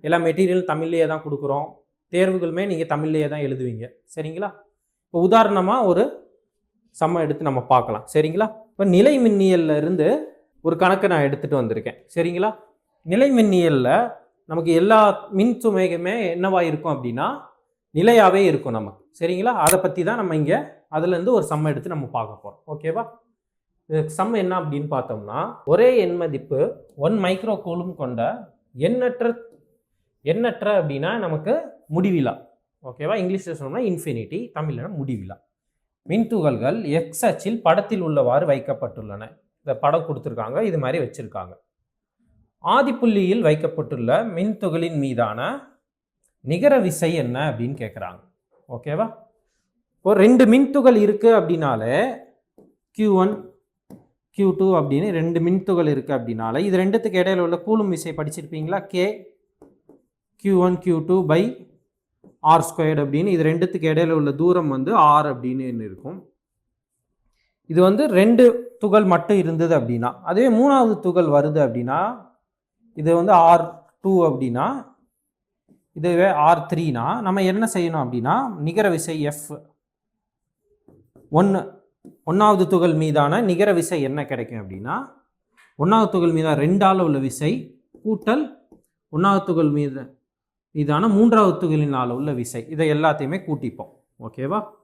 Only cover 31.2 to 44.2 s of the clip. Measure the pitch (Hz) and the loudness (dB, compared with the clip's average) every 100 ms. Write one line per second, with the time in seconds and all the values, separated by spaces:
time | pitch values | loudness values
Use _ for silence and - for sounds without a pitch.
31.2 | 185 156 156 302 - - _ 156 190 170 | -4 -4 -2 -4 -4 -20 _ -2 0 0
32.2 | 123 - - _ _ _ 131 120 151 214 | -2 -4 -14 _ _ _ -20 -10 -6 -4
33.2 | 185 190 180 151 135 190 233 170 151 120 | -2 -4 -8 -12 -8 -6 -4 -4 -6 -8
34.2 | - 170 240 151 156 120 170 175 135 113 | -8 -10 -10 -8 -8 -8 -10 -10 -8 -8
35.2 | 92 - _ _ _ _ _ _ - 202 | -10 -18 _ _ _ _ _ _ -4 -2
36.2 | 226 220 156 117 123 226 170 156 165 - | 0 0 0 0 -2 -4 -2 -2 -4 -2
37.2 | 226 - 196 226 170 180 - 208 165 147 | -2 -2 -6 -2 2 2 0 -4 -2 0
38.2 | 123 135 165 135 - 127 120 - 107 101 | 2 0 0 -2 -4 -8 -8 -12 -16 -16
39.2 | 110 _ _ _ 143 131 147 165 160 135 | -18 _ _ _ -8 -2 0 0 -4 -8
40.2 | 139 117 110 143 226 165 131 127 - - | -8 -8 -6 -4 -2 -2 -4 -4 -6 -10
41.2 | 113 98 90 90 _ _ _ _ _ _ | -14 -14 -14 -18 _ _ _ _ _ _
42.2 | _ _ _ _ 160 233 269 240 240 202 | _ _ _ _ 0 2 2 0 0 2
43.2 | 185 226 165 156 160 160 135 127 117 156 | 0 2 2 0 -2 -6 -8 -6 0 0